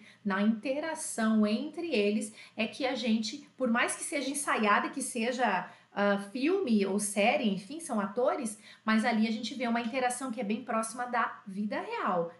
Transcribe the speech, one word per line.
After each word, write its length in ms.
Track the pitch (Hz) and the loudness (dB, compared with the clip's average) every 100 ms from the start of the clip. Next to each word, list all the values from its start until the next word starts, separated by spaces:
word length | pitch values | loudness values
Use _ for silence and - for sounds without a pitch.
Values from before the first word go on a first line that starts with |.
| - - | -10 -6
na 180 | 202 190 | -2 2
interação 1040 | 214 226 285 285 320 311 - - 220 220 208 | 2 2 -2 -2 -4 -6 -6 0 2 4 4
entre 480 | 220 302 349 339 | 2 -2 -6 -2
eles, 400 | 233 202 214 - - - - | 2 2 2 -2 -10 -10 -6
é 100 | 226 | -4
que 200 | - 262 | -2 -2
a 100 | 254 | 0
gente, 500 | 233 226 - 285 - - | 2 2 0 -8 -12 -2
por 120 | 254 | 0
mais 280 | 233 320 - | 2 0 -2
que 60 | |
seja 260 | - 302 269 | -4 -4 -2
ensaiada, 600 | - - 254 208 220 311 | -4 -2 2 4 4 0
que 120 | 277 | -4
seja, 680 | 226 240 226 247 233 180 175 - _ | -6 -2 -2 2 2 2 -4 -12 _
ah, 260 | 202 202 196 - | 0 2 2 -2
filme 540 | 254 277 392 302 214 190 | -2 2 2 4 4 4
ou 120 | 202 | 0
série, 520 | - 214 214 294 220 | 0 4 4 4 2
enfim, 320 | 185 - 311 | 0 -4 -10
são 180 | - 220 | -4 -2
atores, 580 | 196 - 269 359 226 - - - 220 | -2 0 0 0 -4 -8 -16 -6 0
mas 180 | 220 | 2
ali 240 | 240 220 220 | 4 2 2
a 40 | |
gente 220 | 220 - | 0 -4
vê 140 | 240 233 | -4 -2
uma 140 | 233 | 0
interação 500 | 233 269 247 - 269 | -2 0 0 0 -4
que 80 | 254 | -4
é 40 | |
bem 200 | 202 214 | -4 -4
próxima 420 | 262 226 220 247 247 | -2 -2 -2 -6 -2
da 360 | 240 - - - | 0 -2 -4 -10
vida 360 | 190 214 285 | -6 -4 -4
real. 500 | 392 466 285 180 170 | -4 -4 0 0 -2